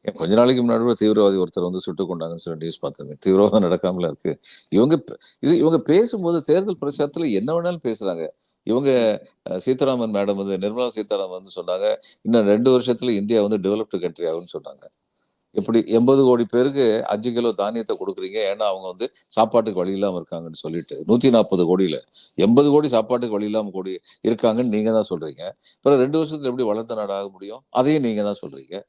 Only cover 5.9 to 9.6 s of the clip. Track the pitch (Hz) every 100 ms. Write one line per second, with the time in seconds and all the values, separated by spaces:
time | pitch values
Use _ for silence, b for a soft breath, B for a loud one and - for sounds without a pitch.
5.9 | 170 240 220 170 170 143 170 202 185 143
6.9 | 143 143 165 160 98 120 165 170 175 123
7.9 | 110 98 82 78 _ _ _ - 120 139
8.9 | 127 113 104 b _ - 92